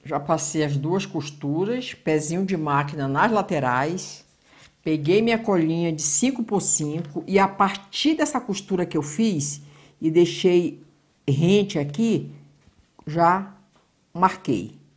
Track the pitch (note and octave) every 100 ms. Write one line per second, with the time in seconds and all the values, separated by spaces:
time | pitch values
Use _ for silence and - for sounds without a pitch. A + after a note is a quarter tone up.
0 | C#3+ C#3+ C#3+ D#3+ - D#3+ D3+ C#3 D3 F#3+
1 | G3 D#3+ C#3 - C#3+ D#3 G3+ B3 B3 -
2 | - D#3 D3+ E3+ F#3+ F3+ D3+ C#3+ C#3+ D3
3 | C#3 C#3+ G#3 G#3+ F#3+ E3 B2+ B2 D3 F#3
4 | - - _ _ _ - - _ D#3+ D#3
5 | D3 G3 A3+ A3+ A3+ F#3+ D#3+ E3 E3+ D#3
6 | - - B3+ C4 A3+ G3+ - - D3 D3+
7 | - - - F#3+ G3 - G3 - - -
8 | D4 D#4+ D4 B3+ A3+ G3 - F#3 F3 D#3+
9 | C#3+ - A3+ E3 C#3 - - - - _
10 | D#3+ E3 F3 - F#3 F3 E3+ - - _
11 | _ _ - C3+ E3+ G3+ G3 D#3+ C#3+ D3
12 | A#3 F#3+ D3 - - _ _ _ _ _
13 | - D#3+ E3+ F#3+ G3 - _ _ _ _
14 | _ F3 F#3 - - G#2+ G2+ - _